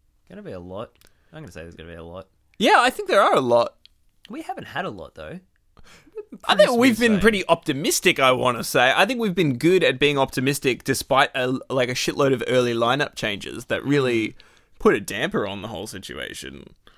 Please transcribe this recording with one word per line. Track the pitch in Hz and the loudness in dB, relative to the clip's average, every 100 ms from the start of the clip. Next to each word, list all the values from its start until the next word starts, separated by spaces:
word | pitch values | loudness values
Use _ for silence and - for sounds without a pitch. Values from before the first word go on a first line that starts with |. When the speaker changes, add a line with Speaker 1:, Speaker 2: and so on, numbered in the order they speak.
| _ _ _ | _ _ _
Speaker 1:
gonna | 185 | -20
be | 202 | -16
a | 95 | -14
lot. | 90 95 117 _ - _ _ | -14 -14 -14 _ -20 _ _
I'm | 156 | -20
gonna | 139 | -18
say | 82 | -16
there's | 82 85 | -18 -18
gonna | 82 | -18
be | 85 | -16
a | |
lot. | 85 90 - _ _ _ | -16 -16 -18 _ _ _
Speaker 2:
Yeah, | 233 392 | 2 4
I | 247 | 2
think | 254 392 | -2 0
there | 208 | 2
are | 254 269 | 4 2
a | |
lot. | 127 117 117 - _ _ _ _ _ | 2 2 2 -6 _ _ _ _ _
Speaker 1:
We | 247 | -16
haven't | 320 359 - | -12 -14 -10
had | 139 180 | -10 -8
a | |
lot, | 104 76 - | -10 -16 -16
though. | 78 180 185 _ _ _ - - _ 440 427 - - | -16 -16 _ _ _ _ -20 -20 _ -18 -18 -12 -4
Speaker 2:
I | - | 4
Speaker 1:
Pretty | - | 4
Speaker 2:
think | 240 | 6
we've | 262 214 | 4 4
Speaker 1:
smooth | |
Speaker 2:
been | 233 | 2
Speaker 1:
sailing. | 208 | 4
Speaker 2:
pretty | 196 208 - | 4 2 0
optimistic, | 165 - 139 196 - 185 165 | 0 0 -4 -2 0 0 4
I | 131 | 4
wanna | 127 123 117 | 4 0 -2
say. | - 143 127 120 | -2 2 4 4
I | 196 | 2
think | 254 | 0
we've | 220 180 | -2 0
been | 160 123 | 0 2
good | 160 185 | 2 4
at | 147 131 | 4 2
being | 147 143 | 0 2
optimistic | 135 - 131 143 139 120 | 0 0 -2 0 -2 -2
despite | - 131 - 131 143 139 | -2 -4 0 2 2 0
a, | 127 131 - | -2 -4 -4
like, | 131 123 | -2 -2
a | |
shitload | 127 - - 139 | -2 -4 0 2
of | 131 - | 2 2
early | 127 123 | 2 2
lineup | 117 117 135 147 - | 2 0 0 -2 -4
changes | 110 101 - 71 - | -6 -6 -8 -12 -6
that | 104 | -4
really | - 143 127 120 107 | 0 2 2 0 -2
Speaker 1:
Mm. | - - _ _ _ | -8 -20 _ _ _
Speaker 2:
put | - | 2
a | 135 | 2
damper | 98 98 151 214 101 | -2 -4 -4 -4 -6
on | 98 | -8
the | 101 | -10
whole | 98 104 | -10 -10
situation. | 95 - 71 58 - 67 69 - _ _ | -12 -14 -12 -12 -12 -14 -16 -20 _ _